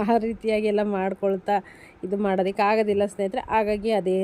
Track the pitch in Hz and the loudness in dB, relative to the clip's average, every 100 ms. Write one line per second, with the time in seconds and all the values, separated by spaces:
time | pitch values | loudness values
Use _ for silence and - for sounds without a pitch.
0 | 208 233 226 220 220 214 214 208 208 196 | 2 2 0 -4 -2 0 0 0 0 0
1 | 190 190 196 196 196 202 - - - - | -2 -2 -2 -2 0 -2 -2 -14 -20 -14
2 | 185 202 208 190 185 196 202 220 208 202 | -6 -2 0 2 0 0 2 2 2 2
3 | 202 - 196 254 - 220 208 208 214 214 | 0 -2 -4 -4 -2 0 0 -2 0 0
4 | 185 185 | 2 0